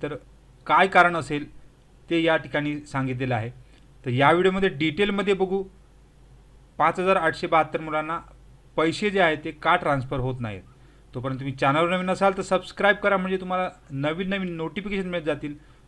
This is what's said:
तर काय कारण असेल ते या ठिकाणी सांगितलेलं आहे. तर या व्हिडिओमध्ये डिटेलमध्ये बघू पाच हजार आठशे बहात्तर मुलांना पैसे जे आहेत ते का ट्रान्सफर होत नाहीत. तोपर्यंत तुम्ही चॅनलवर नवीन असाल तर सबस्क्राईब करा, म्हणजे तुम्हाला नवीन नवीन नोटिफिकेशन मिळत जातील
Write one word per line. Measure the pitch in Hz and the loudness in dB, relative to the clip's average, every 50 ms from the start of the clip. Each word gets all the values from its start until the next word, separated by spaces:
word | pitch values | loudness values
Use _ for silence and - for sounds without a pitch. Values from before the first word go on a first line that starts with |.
तर | - 147 147 - - - - - _ - - - - | -10 -10 -10 -12 -16 -20 -20 -20 _ -20 -20 -16 -2
काय | - 151 160 185 | 2 4 6 6
कारण | 190 190 185 175 175 170 | 6 6 6 6 6 4
असेल | 165 147 - 151 147 147 - - - - - _ _ _ _ - - - - | 0 -4 -4 -4 -6 -6 -8 -16 -20 -20 -20 _ _ _ _ -20 -20 -8 -2
ते | 170 165 | 0 2
या | 165 160 160 | 2 4 2
ठिकाणी | 156 156 131 - 151 147 147 147 147 | 2 0 -2 -4 -4 -2 -2 -6 -8
सांगितलेलं | 147 - - 135 131 131 127 123 135 127 123 | -10 -6 -4 -4 -4 -4 -4 -4 -2 -2 -2
आहे. | 110 110 120 - - - - - - - - - - - | -2 -4 -8 -12 -16 -20 -20 -20 -20 -20 -20 -20 -12 -6
तर | 131 | -4
या | 123 131 139 143 | 2 4 6 6
व्हिडिओमध्ये | 165 175 185 190 185 196 196 185 | 6 6 4 2 2 2 0 -2
डिटेलमध्ये | 151 139 156 160 151 165 202 208 202 202 196 196 196 | 0 0 -2 -2 0 0 0 0 2 0 2 0 0
बघू | 180 190 185 190 196 190 190 - - - _ - - - _ _ - - - - - - - - - - - _ - | 0 0 -2 -2 -4 -4 -8 -14 -20 -20 _ -20 -20 -20 _ _ -20 -20 -20 -20 -20 -20 -20 -20 -20 -20 -20 _ 0
पाच | 147 160 170 185 | 0 0 2 2
हजार | 180 190 190 | 2 2 2
आठशे | 185 165 160 151 - - | 4 2 0 0 -2 -2
बहात्तर | 165 165 156 156 143 - 160 | 2 2 2 2 2 -2 -6
मुलांना | 160 156 151 156 156 156 165 165 - - - - - - - - _ - - | -6 -4 -4 -4 -4 -4 -8 -8 -10 -14 -20 -20 -20 -20 -20 -20 _ -8 -2
पैसे | - 156 165 160 - 208 208 | 0 0 0 0 0 -2 0
जे | 190 196 | 2 4
आहेत | 180 165 156 151 151 | 4 4 2 0 -6
ते | 165 | -12
का | 151 - - 165 170 | -12 -2 2 2 2
ट्रान्सफर | 175 180 170 143 139 123 135 143 135 | 4 4 0 0 0 -2 -4 -6 -4
होत | 123 127 131 127 | -4 -4 -6 -6
नाहीत. | 123 110 101 95 92 - - _ - - _ - _ - - | -8 -8 -8 -12 -14 -20 -20 _ -20 -20 _ -20 _ -14 -14
तोपर्यंत | 127 120 135 131 127 | -8 -6 -6 -6 -6
तुम्ही | 135 139 135 | -6 -8 -4
चॅनलवर | - 151 135 139 156 170 175 | 2 2 2 4 4 2 2
नवीन | 185 185 185 185 | 0 -2 0 -2
असाल | 185 180 196 196 190 | 0 2 2 2 2
तर | 196 | 0
सबस्क्राईब | 185 - 190 180 185 - - - 202 202 202 | -2 -2 -2 -2 -2 -6 -6 2 2 2 2
करा, | 202 - 202 196 | 4 2 0 2
म्हणजे | 190 185 185 190 | 2 0 -2 -4
तुम्हाला | 185 185 185 185 185 185 180 - - - - | -4 -4 -4 -4 -2 -4 -4 -6 -14 -16 -12
नवीन | 139 135 143 151 160 170 196 185 | -8 -4 -2 -2 -2 -2 -4 -4
नवीन | 202 196 190 180 170 | -4 -4 -4 -6 -6
नोटिफिकेशन | 160 160 160 156 208 185 208 202 196 190 185 | -6 -8 -6 -8 -8 -8 -6 -6 -4 -4 -4
मिळत | 175 175 | -6 -4
जातील | 151 156 147 - - 147 147 147 - - - - _ | -2 -4 -4 -4 -6 -10 -10 -12 -16 -20 -20 -20 _